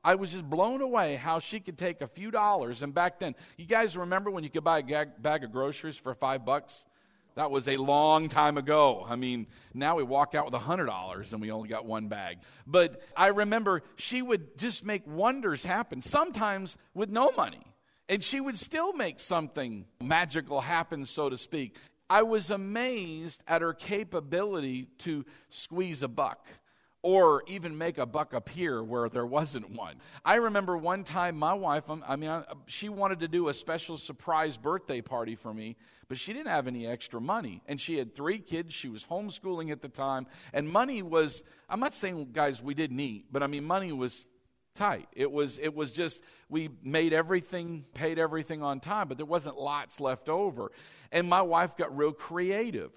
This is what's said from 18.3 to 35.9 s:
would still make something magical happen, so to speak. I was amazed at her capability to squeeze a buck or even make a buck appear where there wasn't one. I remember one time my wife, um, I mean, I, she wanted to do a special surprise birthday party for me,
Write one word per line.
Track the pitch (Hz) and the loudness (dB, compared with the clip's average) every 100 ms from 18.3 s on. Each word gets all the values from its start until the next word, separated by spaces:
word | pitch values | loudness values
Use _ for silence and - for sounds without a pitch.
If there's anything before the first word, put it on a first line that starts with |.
| 277 | -2
would | 269 214 | -2 -4
still | - 320 359 | -4 -2 0
make | 349 190 - | 0 -4 -4
something | - 175 156 - 127 104 92 - | -2 0 -2 -4 -6 -8 -12 -8
magical | 123 160 170 156 131 139 | 0 2 2 -2 -2 -2
happen, | 123 170 165 156 135 | 0 0 0 -6 -6
so | - 143 | -2 -2
to | 127 | -2
speak. | - 156 123 - - _ - | -6 -6 -6 -10 -20 _ 4
I | 202 | 6
was | 226 220 170 | 6 2 0
amazed | 202 196 220 254 233 175 160 165 - - | -4 -4 -4 -4 -4 -6 -8 -10 -12 0
at | 165 | 0
her | 165 | 2
capability | 160 - 202 208 175 143 170 208 185 135 127 127 - | -2 -4 -4 -2 -4 -2 0 0 -2 -2 -4 -8 -10
to | 175 151 131 - _ | -6 -4 -6 -14 _
squeeze | - - 175 185 151 | -14 -6 -4 -2 -2
a | 135 | -4
buck | 117 139 - - - _ _ _ _ | 0 -2 -2 -14 -20 _ _ _ _
or | 175 190 190 143 - | 6 10 10 8 4
even | 190 170 156 | -8 -8 -4
make | 165 147 | -4 -2
a | 123 | -2
buck | 151 147 | -2 -2
appear | 123 - 151 175 120 | -4 -6 -2 0 0
where | 110 120 117 | -2 0 0
there | 120 120 | 0 0
wasn't | 143 156 135 101 | 0 0 -4 -10
one. | 113 92 65 - - | -10 -10 -12 -18 -2
I | 165 220 | 4 6
remember | 226 202 185 175 | 6 2 2 0
one | 165 190 | 0 -2
time | 190 175 175 156 | -2 -2 -2 0
my | 156 | 0
wife, | 196 180 147 147 | 2 2 0 -2
um, | 156 135 | -8 -4
I | 139 | -4
mean, | 156 | -2
I, | 160 - - - | -4 -6 -14 -12
she | - 208 | -8 -8
wanted | 202 196 185 | -2 0 0
to | 165 | 0
do | 175 160 | 0 0
a | |
special | 139 - 165 - 160 | -2 -4 -4 -6 -10
surprise | - 135 - 160 156 117 | -10 -8 0 2 2 -2
birthday | 135 185 185 127 | -2 -2 -2 -6
party | 113 123 113 113 | -4 -4 -4 -6
for | 117 | -10
me, | 110 110 113 _ | -10 -10 -14 _